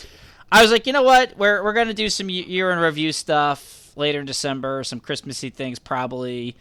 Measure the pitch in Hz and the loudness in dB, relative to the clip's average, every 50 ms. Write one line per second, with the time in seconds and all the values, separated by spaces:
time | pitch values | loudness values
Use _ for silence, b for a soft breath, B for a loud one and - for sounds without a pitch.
0 | B B B B B B B B B B 196 214 233 220 233 233 - 262 269 285 | B B B B B B B B B B 6 6 6 6 6 2 0 0 0 2
1 | 262 254 262 254 254 247 - - 202 208 208 196 190 208 214 233 233 226 214 208 | 6 6 6 6 6 4 0 0 2 2 2 2 0 0 0 0 0 0 0 -2
2 | 214 202 - - 196 190 185 180 170 - 185 185 190 185 180 170 170 165 147 151 | -2 -2 -2 -4 -4 -6 -6 -6 -6 -4 -2 -2 0 0 2 2 2 0 0 0
3 | 156 160 147 - - - 156 147 147 147 139 - - - - - - - - - | -2 -2 -2 -4 -4 0 0 2 2 2 0 -2 -8 -20 -20 -20 -20 -16 -8 -4
4 | 147 147 147 143 143 135 131 - - 139 135 135 127 135 135 135 127 - 135 120 | -2 -2 -2 -2 -4 -6 -6 -6 -4 -4 -4 -4 -6 -6 -6 -6 -6 -8 -10 -10
5 | - - 147 - - 143 123 - - 127 - - 135 131 120 - - - 139 127 | -8 -8 -8 -8 -8 -10 -12 -10 -10 -10 -10 -10 -10 -10 -10 -10 -10 -8 -6 -4
6 | 127 123 123 127 127 123 123 120 120 123 120 _ | -4 -6 -6 -8 -8 -8 -8 -8 -8 -10 -12 _